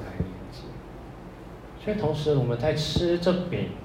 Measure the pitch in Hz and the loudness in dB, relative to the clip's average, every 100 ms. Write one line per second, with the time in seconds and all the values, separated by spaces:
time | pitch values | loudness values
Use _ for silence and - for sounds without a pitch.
0 | - - - - - - - - - - | -4 -4 -4 -4 -12 -12 -12 -12 -12 -14
1 | - - - - - - - - 208 202 | -14 -14 -14 -14 -14 -14 -14 -6 -2 0
2 | 151 151 151 139 120 117 156 151 - - | 2 2 4 4 4 2 2 2 2 4
3 | 175 175 180 175 - - 95 - | 4 4 4 4 2 -2 -2 -6